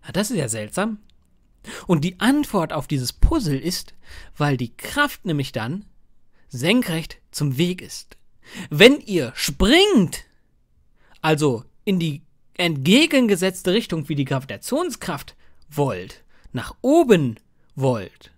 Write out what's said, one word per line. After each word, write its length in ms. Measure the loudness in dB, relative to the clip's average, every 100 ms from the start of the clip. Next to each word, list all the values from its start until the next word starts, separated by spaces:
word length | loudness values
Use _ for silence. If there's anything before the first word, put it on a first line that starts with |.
Na, 80 | -6
das 200 | -4 -2
ist 60 | -2
ja 120 | -4
seltsam. 500 | -6 -8 -6 -4 -6 -14 _ _ _ _ _ -18 -18 -2
Und 160 | 0
die 160 | 0 -2
Antwort 540 | 0 0 0 -2 -2
auf 140 | -6 -6
dieses 260 | -6 -6
Puzzle 440 | 2 2 4 0 -2
ist, 360 | -4 -6 -10 -20 -20 -20 -20 -4
weil 220 | -2 0
die 180 | -4 -10
Kraft 500 | -10 -2 -2 -2 -4
nämlich 280 | -4 -4
dann 320 | -6 -6 -8 -12 -20 _ -20 _ _ _
senkrecht 720 | -4 2 2 0 -6 -6 -16 _
zum 260 | -4 -4 0
Weg 240 | -2 -2
ist. 360 | -12 -18 -18 -20 -20 _ -20 -16 -8
Wenn 300 | 6 8 8
ihr 320 | -2 -4 -2 -6
springt, 920 | -8 0 4 6 6 4 2 -2 -16 _ _ _ _ _ _ _ _ -6
also 420 | 0 2 2 -2 -8 _ -2
in 140 | -2
die 240 | -2 -6 _ _ _ -4
entgegengesetzte 1120 | -2 0 4 6 6 4 4 2 0 -2 -2
Richtung, 380 | -2 -2 -8 -4
wie 60 | -4
die 100 | -2
Gravitationskraft 1120 | -4 -6 -14 -6 -4 -4 -6 -8 -8 -10 -20 -20 -20 -14
wollt, 540 | -4 -2 -4 -10 -18 _ -20 -12
nach 220 | -10 -10 -4
oben 540 | 2 4 6 6 4 -4 _ _ _ -4
wollt 560 | -2 -2 -6 _ -20